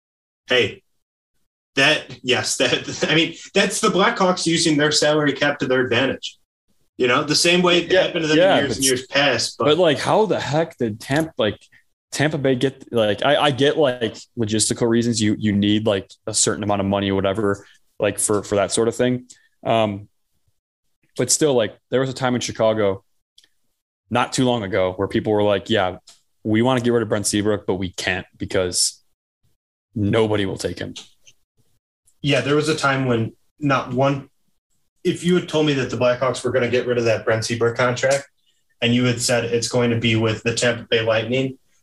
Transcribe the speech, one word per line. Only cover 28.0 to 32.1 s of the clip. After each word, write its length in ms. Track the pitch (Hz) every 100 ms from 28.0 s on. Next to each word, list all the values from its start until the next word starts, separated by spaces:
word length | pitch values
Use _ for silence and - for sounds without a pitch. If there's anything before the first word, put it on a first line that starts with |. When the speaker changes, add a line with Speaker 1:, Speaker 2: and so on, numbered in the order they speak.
| - 90 - -
Speaker 2:
because 680 | 98 98 92 87 - - _ _ _ _ _ _ _ _ _ 110
nobody 500 | 101 113 110 104 95
will 120 | 92
take 220 | 90 87
him." 160 | 104 - - _ _ _ _ _ _ _ _ _ _